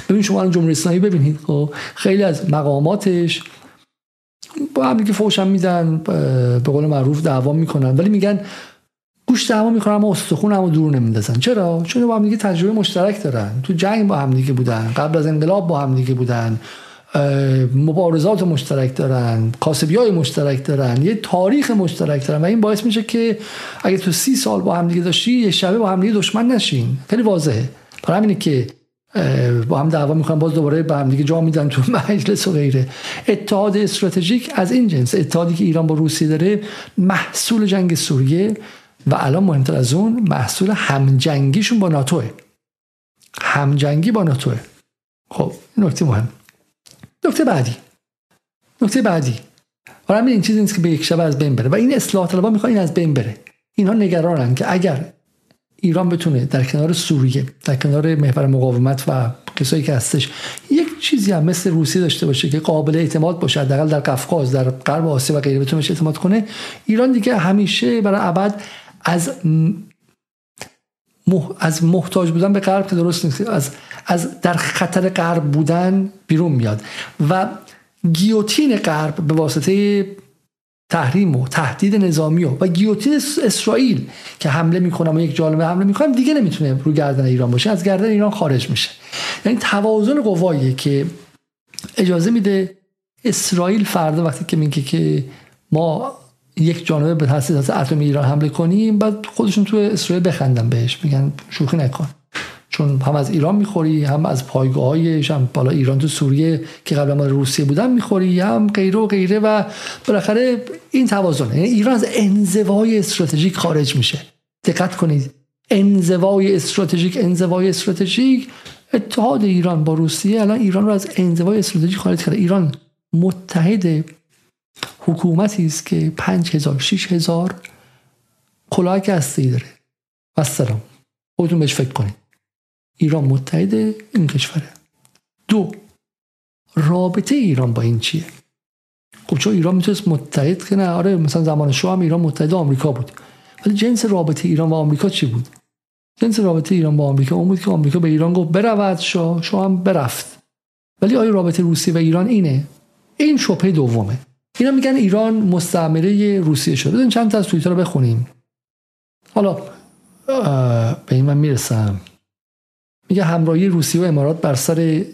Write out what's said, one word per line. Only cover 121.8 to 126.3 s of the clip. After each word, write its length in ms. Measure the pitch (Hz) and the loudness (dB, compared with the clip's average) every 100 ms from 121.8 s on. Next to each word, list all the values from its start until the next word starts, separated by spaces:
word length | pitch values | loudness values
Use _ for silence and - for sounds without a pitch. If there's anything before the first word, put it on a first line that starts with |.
| 170 190 | 0 0
خارج 280 | 185 170 | -2 0
کرده. 120 | 165 208 | 0 0
ایران 380 | 175 196 160 - _ _ - | 2 2 0 -4 _ _ -4
متحد 920 | 165 185 - - 170 170 214 175 156 156 - _ _ _ _ _ - - - | 0 0 -2 -4 0 2 2 0 0 -4 -12 _ _ _ _ _ -16 -16 -6
حکومتی 680 | - 160 180 165 208 190 160 | -4 0 0 2 0 0 -2
است 200 | 147 - | -4 -4
که 260 | 165 156 160 | -2 -2 -2
پنج 400 | - | -2